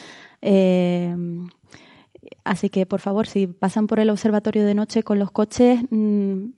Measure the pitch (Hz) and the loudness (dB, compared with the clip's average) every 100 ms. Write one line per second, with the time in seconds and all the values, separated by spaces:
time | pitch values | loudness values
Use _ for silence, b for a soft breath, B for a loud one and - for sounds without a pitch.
0 | B B B B 285 190 185 180 175 175 | B B B B 2 4 4 4 2 0
1 | 175 175 175 170 180 _ _ b b b | -2 -4 -6 -8 -12 _ _ b b b
2 | b - - - - 185 202 190 185 190 | b -20 -20 -12 -6 -4 -2 -2 -2 -2
3 | 202 202 220 202 185 175 190 220 214 220 | -2 -2 -2 -2 -2 -2 -2 0 0 2
4 | 220 208 220 208 220 214 208 208 214 226 | 2 2 0 0 0 0 2 0 0 -2
5 | 220 202 196 - 208 - 247 247 247 220 | 0 0 0 -2 -2 4 4 4 0 0
6 | 214 208 196 190 220 | 2 0 0 -4 -8